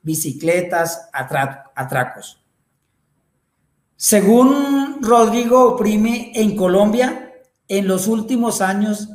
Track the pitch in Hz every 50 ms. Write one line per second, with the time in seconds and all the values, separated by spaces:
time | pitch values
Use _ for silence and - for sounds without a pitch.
0 | _ 156 156 147 - 151 131 147 156 165 170 180 175 175 175 170 165 165 - -
1 | - - - 135 135 - 151 135 139 135 - - - - _ - 131 131 - 131
2 | 123 - - 101 - - - _ _ _ _ _ _ _ _ _ _ _ _ _
3 | _ _ _ _ _ _ _ _ _ _ _ _ _ _ _ _ _ _ _ _
4 | - - 220 208 185 202 233 247 262 269 285 285 285 277 - - - - - -
5 | - 214 240 233 226 214 214 240 240 233 247 254 254 233 254 247 208 214 214 214
6 | 214 233 233 220 - - - 220 220 208 - - 185 180 180 196 208 214 208 240
7 | 254 262 - - - - - - _ _ _ _ _ _ 196 196 196 190 190 185
8 | 190 220 226 220 214 - 262 233 240 226 - - 190 185 196 202 208 214 208 202
9 | - -